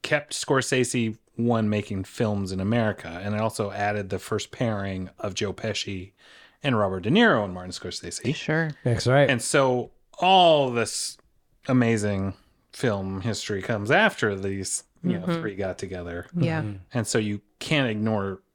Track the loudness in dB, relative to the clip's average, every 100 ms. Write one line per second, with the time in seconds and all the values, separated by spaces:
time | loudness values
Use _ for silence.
0 | 0 -2 -2 -10 0 2 2 2 2 0
1 | -2 -4 _ -2 0 2 2 0 -2 -6
2 | -8 -2 0 0 -2 -2 0 2 2 -2
3 | -8 -8 -4 0 -2 -2 -6 -2 -2 -2
4 | -4 -6 -4 -6 -6 -4 -2 -2 -4 -6
5 | -8 -8 -8 -4 -4 -4 -6 -6 -6 -8
6 | -10 _ -20 -20 -20 _ -2 2 2 0
7 | 2 4 6 4 0 -6 -10 -10 -10 -10
8 | -10 -6 -4 -4 -2 -2 -2 -4 -2 0
9 | 4 4 4 2 2 2 4 2 -2 _
10 | _ 0 6 8 8 6 4 0 -2 -4
11 | -8 -10 _ _ _ _ 2 4 4 4
12 | 2 0 -2 -6 _ _ _ -2 -2 0
13 | -4 -4 -4 -4 -4 -6 -4 -4 2 4
14 | 4 2 0 0 -4 -4 -6 -8 -10 _
15 | -2 -2 -2 -4 -4 -4 -6 -6 -8 -8
16 | -8 -10 -8 0 0 0 -4 -8 -6 -4
17 | 0 0 0 -6 _ _ -2 0 2 0
18 | 0 0 -2 -6 _